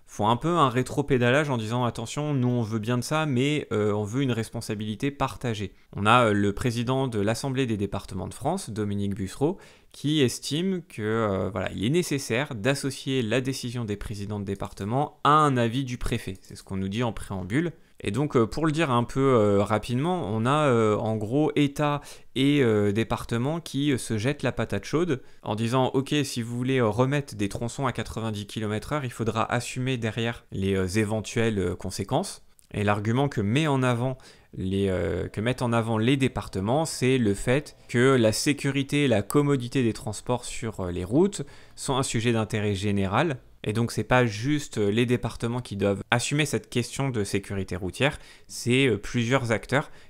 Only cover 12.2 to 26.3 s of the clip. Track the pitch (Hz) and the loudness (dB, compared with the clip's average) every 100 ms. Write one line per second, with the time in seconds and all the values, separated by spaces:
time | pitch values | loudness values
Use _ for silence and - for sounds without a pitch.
12.2 | - 123 151 110 127 139 135 - 139 131 | -2 -2 -2 -2 0 0 -4 -6 -4 -2
13.2 | 110 123 131 131 123 120 107 101 - 104 | 0 0 0 -4 -6 -6 -4 -6 -6 -8
14.2 | 101 104 98 98 101 - 98 131 147 - | -6 -6 -6 -6 -8 -6 -2 -2 -2 0
15.2 | 139 151 147 123 113 127 127 123 - 117 | 4 6 6 4 2 0 -4 -4 -2 -2
16.2 | - 92 - 101 - 95 95 107 120 - | -4 -10 -14 -18 -8 -4 -2 -2 -2 -4
17.2 | - 95 92 135 170 - - - - 110 | -8 -8 -4 -2 -2 -6 -18 -8 -4 -2
18.2 | 147 127 107 151 160 151 147 120 117 131 | 2 2 2 2 0 2 2 2 2 2
19.2 | 135 120 104 98 101 107 - 120 165 180 | 4 6 6 4 4 0 0 -2 0 -2
20.2 | 107 110 120 151 147 117 107 104 110 110 | -2 0 2 2 4 4 4 2 0 -2
21.2 | 104 143 151 147 143 143 147 143 - - | 0 2 2 2 2 2 -2 -2 -6 -18
22.2 | - 123 139 143 120 104 104 104 110 113 | -6 2 4 6 4 4 4 2 0 -2
23.2 | - 117 135 165 - 135 147 120 - 110 | -2 -2 -2 -4 -4 -2 0 0 0 -2
24.2 | 123 147 127 - 110 101 - 151 175 120 | 0 0 -2 -2 -2 -4 -2 0 0 -2
25.2 | - - - 110 113 131 127 135 135 147 | -6 -12 -6 -2 0 2 2 0 0 -2
26.2 | 139 | -2